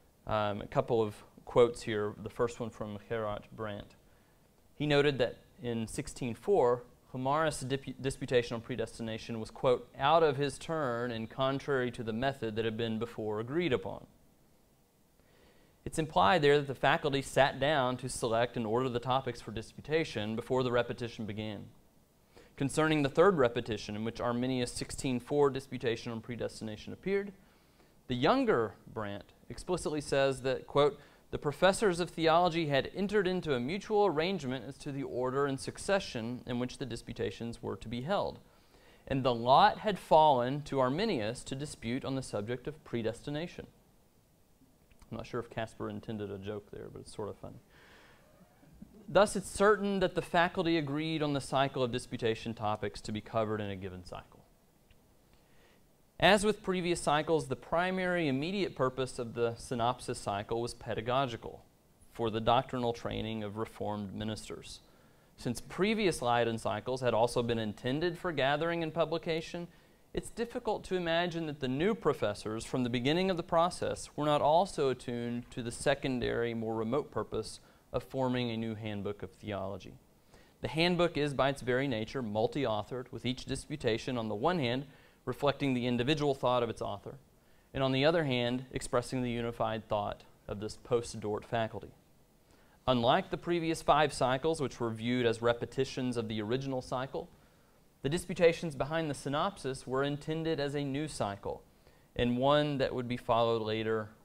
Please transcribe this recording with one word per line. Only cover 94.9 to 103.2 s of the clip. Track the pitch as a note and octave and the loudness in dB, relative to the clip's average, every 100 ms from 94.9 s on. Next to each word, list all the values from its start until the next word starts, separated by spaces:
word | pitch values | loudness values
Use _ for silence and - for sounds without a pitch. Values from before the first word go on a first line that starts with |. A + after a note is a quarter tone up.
viewed | A2+ A#2 B2+ | -2 0 2
as | A#2 A2 | 2 4
repetitions | A#2 A#2+ A#2 - C3+ - B2+ A#2+ | 2 2 -2 -2 -2 -2 -2 -2
of | A2 | -2
the | A2 | -4
original | G#2 C3 C#3 C3 | 0 -2 -2 -4
cycle, | - C3 C3+ E3 E3+ - _ _ _ _ _ _ | -4 -4 -4 -8 -10 -16 _ _ _ _ _ _
the | C3+ | -2
disputations | F3 F3+ F3+ E3 E3 E3+ | -2 -4 4 4 4 -2
behind | C3+ C#3 E3 D#3+ | -4 -2 -2 -2
the | |
synopsis | C3+ C#3 C#3+ F#3+ - C3+ C3+ - | -4 -2 0 -2 -2 -6 -6 -4
were | C3 | 0
intended | C#3+ C#3+ D#3 D#3+ D#3+ D3+ | 0 -2 -4 -2 -2 -2
as | C#3+ | -2
a | C#3+ | -2
new | C#3+ C3+ D3+ | -2 -4 -4
cycle, | - G#2+ G2+ F#2 - - - - - _ - | -4 -4 -4 -8 -8 -12 -20 -20 -20 _ 0
and | A#2+ B2 | 2 4
one | C3+ D3 D3 C#3 | 4 4 4 0
that | - | 0
would | B2+ A#2+ | -2 -4
be | |
followed | A#2+ | -6